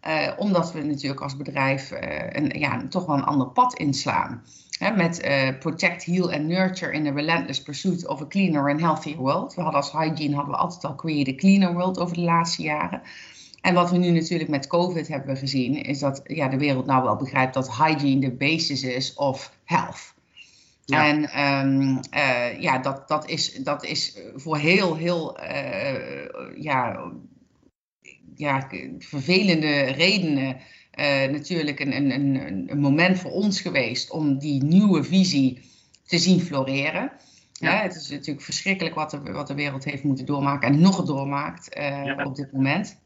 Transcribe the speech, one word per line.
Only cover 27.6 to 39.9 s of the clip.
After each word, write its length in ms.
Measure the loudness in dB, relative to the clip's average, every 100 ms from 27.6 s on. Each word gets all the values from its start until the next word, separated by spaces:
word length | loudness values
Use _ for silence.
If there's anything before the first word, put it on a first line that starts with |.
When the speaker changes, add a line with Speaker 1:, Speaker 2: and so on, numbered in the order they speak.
| _ _ _ _ -20 -20 -20
Speaker 1:
ja, 320 | -8 -2 -2 -2 -10 -12 -14
vervelende 840 | -10 -8 2 4 6 4 4 2
redenen, 760 | 2 4 4 4 2 2 0 -6 -12 -20 _
eh, 160 | -4 0 2 2
natuurlijk 500 | 0 -2 -2 -2 -2
een, 160 | -4 0
een, 140 | 0
een, 560 | 0 0 0 -2 -6 -4
een 80 | 0
moment 380 | 2 4 4 2
voor 120 | 0
ons 300 | -2 0 0
geweest 500 | -2 -2 -2 -4 -6
om 280 | -2 0 0
die 260 | 0 0
nieuwe 400 | 4 6 6 4
visie 560 | 2 4 4 4 2 0 -18 _ _ _ _
te 120 | 0
zien 220 | 4 4
floreren. 720 | 4 -2 -2 0 -2 -2 -6 -8 -20 _ _
Speaker 2:
Ja. 180 | -4 0
Speaker 1:
Hè, 120 | 2
het 120 | 0 -6
is 120 | -12
natuurlijk 340 | -10 -8 -10
verschrikkelijk 500 | -6 -6 -2 -2 -2
wat 160 | -4 -6
de, 100 | -6 -8
wat 140 | -8 -6
de 80 |
wereld 300 | -4 -4 -4
heeft 180 | -6